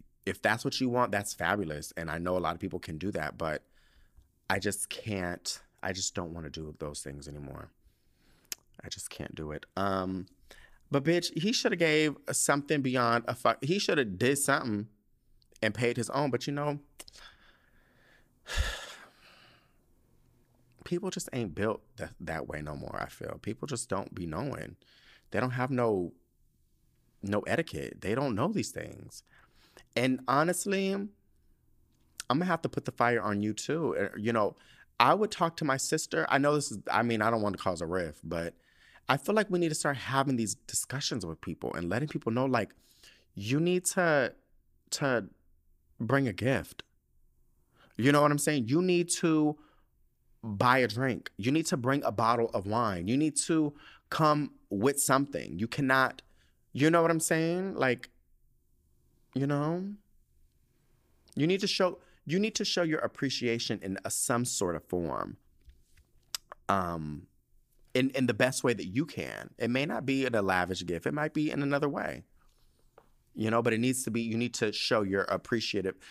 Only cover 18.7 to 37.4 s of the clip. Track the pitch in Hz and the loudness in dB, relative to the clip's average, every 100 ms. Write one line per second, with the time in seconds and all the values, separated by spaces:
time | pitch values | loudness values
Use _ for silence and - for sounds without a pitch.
18.7 | - - - - _ - - - - _ | -2 -12 -18 -20 _ -20 -20 -20 -20 _
19.7 | _ _ _ _ _ _ _ _ _ _ | _ _ _ _ _ _ _ _ _ _
20.7 | _ - 175 190 175 - 131 104 76 107 | _ -4 -4 -2 -6 -6 -4 -4 -2 -2
21.7 | - _ - 78 - 82 80 - 76 76 | -2 _ -12 -12 -10 -8 -6 -6 -8 -8
22.7 | 71 - - - - - - - 113 147 | -8 -8 -6 -8 -8 -10 -8 -8 -8 -6
23.7 | 123 - 98 - - 85 80 139 - 52 | -6 -4 -4 -4 -8 -6 -4 -6 -6 -10
24.7 | - _ _ - - _ 95 127 127 127 | -14 _ _ -20 -20 _ -2 -2 -2 -2
25.7 | 127 117 98 87 - _ _ _ _ _ | 2 2 2 -2 -8 _ _ _ _ _
26.7 | _ _ _ _ _ 98 104 - 110 160 | _ _ _ _ _ -2 -2 0 -2 -2
27.7 | - 62 50 92 120 143 101 160 202 - | -6 -8 -6 -4 -2 0 0 0 -2 -4
28.7 | - 80 71 - - _ - - _ _ | -6 -12 -14 -18 -18 _ -20 -20 _ _
29.7 | - - 117 131 127 - 135 165 175 202 | -20 -6 0 2 0 2 4 4 0 0
30.7 | 196 190 196 202 _ _ _ _ _ _ | 0 0 -2 -6 _ _ _ _ _ _
31.7 | _ _ _ _ - - 135 180 160 123 | _ _ _ _ -16 -2 -2 0 -2 -2
32.7 | - - - 120 117 101 101 104 104 - | -4 -6 2 2 2 0 0 0 -2 -4
33.7 | 156 143 80 98 98 107 117 98 - - | -2 0 0 -2 -2 0 2 0 -2 -20
34.7 | - - - 123 185 214 - 165 - 151 | -20 -16 4 6 6 2 0 -2 0 0
35.7 | 135 - 160 - 165 156 135 147 147 143 | 0 0 -2 0 -2 2 4 4 2 0
36.7 | 104 - 107 117 110 110 117 | -8 0 2 2 2 2 2